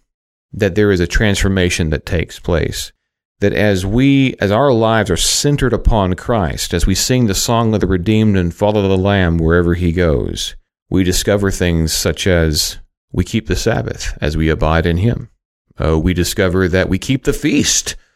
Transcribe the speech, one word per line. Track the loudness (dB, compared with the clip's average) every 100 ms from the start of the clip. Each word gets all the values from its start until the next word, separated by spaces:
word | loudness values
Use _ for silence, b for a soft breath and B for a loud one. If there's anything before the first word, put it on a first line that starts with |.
| _ _ _ _ _
that | -4 -2 2
there | 2
is | 2
a | 2
transformation | 0 0 2 0 2 0 0 -2
that | -4 -4
takes | -4 -4 -8
place, | -4 -2 -2 -6 -12 _ _ _ _ -2
that | -2
as | 0 0 0
we, | 0 2 4 4 2 0
as | 0
our | 2 2
lives | 2 2 2 0
are | 0
centered | -2 0 0 0 0
upon | 2 2 2 2
Christ, | -2 -2 -2 -2 -4 -4
as | 0 0
we | 0
sing | 0 2 2
the |
song | 0 0 0 2
of | 0
the | 0
redeemed | 0 2 2 4 2
and | 0
follow | 0 0 2 2
the | 2
Lamb | 2 2 2 2
wherever | 2 2 2
he | 0 0
goes, | 0 0 0 -2 -6 -8 -12 _ _ -4
we | 0
discover | 0 0 0 0 0
things | 0 0 0 0
such | -2 -4 -2 0
as | 2 2 -2 -4 -8 -18 _ _
we | -4
keep | -2 -2 -2
the | -2
Sabbath | 0 -2 -4 -8 -8 -6
as | -4 0
we | 0
abide | 0 0 2 0
in | 0
him. | 0 -2 -8 _ _ _ _ -6
Uh, | 0 0
we | 0
discover | 0 -2 0 0 2 2
that | 0 0
we | -2
keep | -2 -4
the | -2
feast | -2 -2 0 0 -2 -4 -10 _